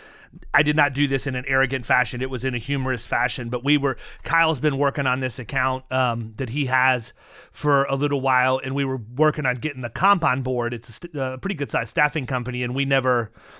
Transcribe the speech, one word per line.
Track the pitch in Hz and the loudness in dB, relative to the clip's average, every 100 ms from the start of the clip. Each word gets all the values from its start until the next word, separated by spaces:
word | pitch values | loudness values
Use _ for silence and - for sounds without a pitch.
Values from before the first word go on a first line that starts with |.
| - - - - - | -20 -20 -20 -18 -2
I | 143 | 2
did | 151 151 | 2 2
not | 143 | 2
do | 135 143 | 2 0
this | 135 139 | 0 -2
in | 127 | -4
an | 127 | -2
arrogant | 135 131 131 - | 0 2 0 2
fashion. | 127 123 123 | 2 2 -2
It | 131 | -4
was | 131 131 | -2 -4
in | 123 | -4
a | |
humorous | 123 139 131 123 - | -4 -2 -2 -4 -2
fashion, | 123 123 - 117 | -2 -2 -2 -4
but | 123 | -2
we | 127 147 | 2 2
were, | 135 123 - - | 2 -4 -10 -12
Kyle's | - 165 165 143 | -2 2 2 2
been | 147 135 | 0 2
working | 139 143 135 | 0 0 0
on | 127 | 0
this | 131 - | -2 -6
account, | 117 139 131 131 - | -6 -2 -2 -2 -2
um, | 131 127 117 113 107 | 0 0 0 -4 -6
that | 123 | -4
he | 135 131 | -2 2
has | 131 131 127 110 - - - - | 4 4 2 -2 -16 -20 -20 -20
for | - 147 139 139 | -4 2 2 2
a | 139 | 0
little | 143 139 | 0 0
while, | 131 127 127 131 | 2 4 4 2
and | 131 139 | 0 -2
we | 135 | 0
were | 131 107 123 | -2 -4 2
working | 151 151 139 | 2 2 0
on | 123 | -2
getting | 147 135 | -4 -6
the | 123 | -6
comp | - 190 196 | 0 4 4
on | 147 131 | 2 0
board. | 131 123 117 | 0 0 -2
It's | 120 - | -4 -8
a | |
st-, | - 175 147 | -10 -8 -4
a | 131 131 | -4 -4
pretty | 190 165 | -6 -4
good | 135 | -2
sized | 135 117 | -2 -2
staffing | - 147 151 127 | 0 0 0 -2
company, | 131 120 123 | -4 -4 -4
and | 123 127 | -2 -2
we | 139 | 2
never, | 135 127 123 113 - - - | 2 4 2 0 -8 -20 -20